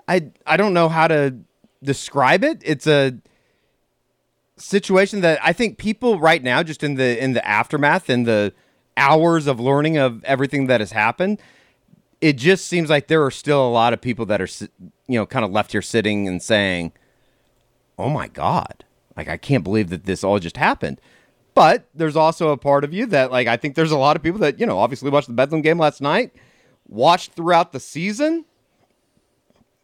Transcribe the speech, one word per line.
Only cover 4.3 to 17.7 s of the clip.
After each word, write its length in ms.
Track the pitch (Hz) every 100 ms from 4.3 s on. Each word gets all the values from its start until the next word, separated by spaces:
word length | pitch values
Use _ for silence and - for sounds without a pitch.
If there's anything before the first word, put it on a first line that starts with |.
| _ _ _
situation 640 | - 196 - 190 196 208
that 160 | 170 151
I 100 | 151
think 240 | 175 220 -
people 400 | 208 208 247 185
right 240 | 160 165
now, 220 | 127 131
just 180 | 160 147
in 140 | 147 131
the, 260 | 127 117
in 120 | 131
the 120 | 120 -
aftermath, 640 | 107 - 147 143 180 -
in 140 | 123
the 300 | 117 107 101 - _ _ _ -
hours 500 | 139 156 170 165 143
of 120 | 120
learning 380 | 127 143 156 156
of 260 | 131 113
everything 440 | 110 131 135 143 131
that 120 | 120
has 140 | 101
happened, 460 | 110 110 - 190 208 - _ _ _ _ _ _ -
it 160 | 160 131
just 280 | 156 190 -
seems 240 | 175 156
like 180 | 147 -
there 160 | 160
are 60 | 135
still 380 | - 151 143 127
a 20 |
lot 240 | 117 117
of 80 | 117
people 240 | 127 117 104
that 160 | 101
are, 60 | 92
si-, 220 | - 104 _ 90 _ -
you 120 | 120
know, 60 | 98
kinda 200 | 131 104
left 260 | 104 -
here 80 | 104
sitting 460 | - 117 107 104 98
and 140 | 90
saying, 520 | - 104 98 87 82 _ _ _ _ _ _ _ _